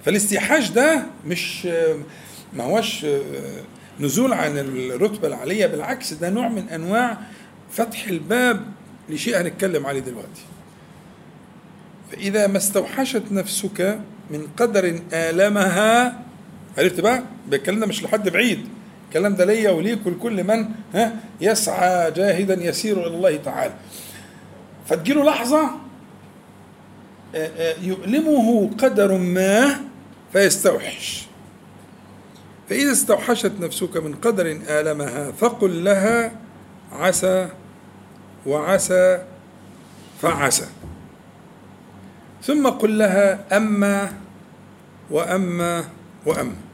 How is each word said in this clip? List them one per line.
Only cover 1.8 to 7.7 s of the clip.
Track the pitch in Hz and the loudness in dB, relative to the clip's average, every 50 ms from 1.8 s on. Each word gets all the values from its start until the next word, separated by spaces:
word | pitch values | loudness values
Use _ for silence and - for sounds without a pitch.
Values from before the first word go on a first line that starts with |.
| 165 160 156 147 143 - - - - - - - - - | 2 2 0 -2 -6 -14 -18 -20 -20 -20 -20 -20 -20 -14
ما | - - 117 | -10 -8 -2
هوش | 131 180 226 214 - - - 151 151 143 143 - 147 139 135 135 139 139 139 - - - - - - - - | 0 0 0 0 -2 -6 -6 -2 -2 -2 -2 -2 -6 -8 -10 -10 -10 -12 -14 -16 -18 -20 -20 -20 -20 -10 -4
نزول | 143 143 147 190 254 262 | -4 -2 0 2 2 2
عن | 226 175 165 151 147 143 | 2 0 0 -2 -2 -2
الرتبة | 139 135 131 127 127 127 127 123 185 220 214 214 170 151 | -4 -4 -4 -6 -6 -6 -2 0 0 0 0 -2 -4 -4
العالية، | 135 117 123 143 190 220 196 | -4 -4 -4 -4 0 2 2
بالعكس | - 202 147 - - 262 254 - - | 2 0 -2 -6 -6 -8 -8 -8 -10
ده | - 151 170 175 | -8 -6 -4 -2
نوع | 196 233 247 233 | -2 -2 -2 -2
من | 233 202 180 - | -4 -4 -6 -8
أنواع | 170 160 160 175 202 233 247 240 220 - - - - - - - - - - - | -8 -8 -4 -2 0 0 0 0 -2 -6 -12 -18 -18 -20 -20 -20 -20 -20 -20 -12